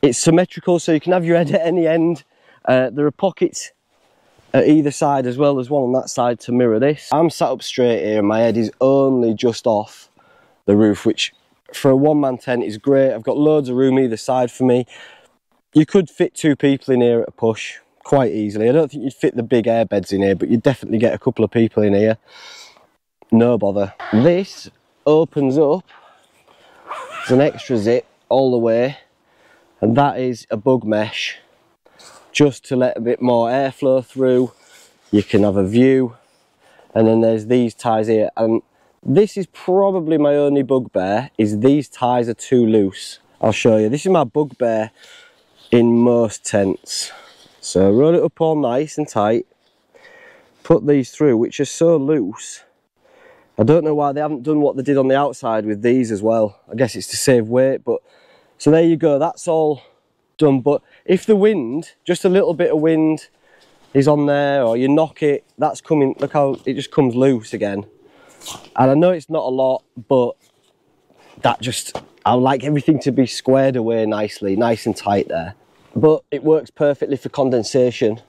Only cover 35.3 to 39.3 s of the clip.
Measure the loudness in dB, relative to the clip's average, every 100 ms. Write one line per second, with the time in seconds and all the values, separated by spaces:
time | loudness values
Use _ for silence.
35.3 | 0 2 0 0 2 4 4 0 -6 _
36.3 | _ _ _ _ _ _ 0 2 4 2
37.3 | 0 0 0 0 -4 -4 -2 0 0 0
38.3 | -2 -2 -2 -4 _ _ _ -2 2 2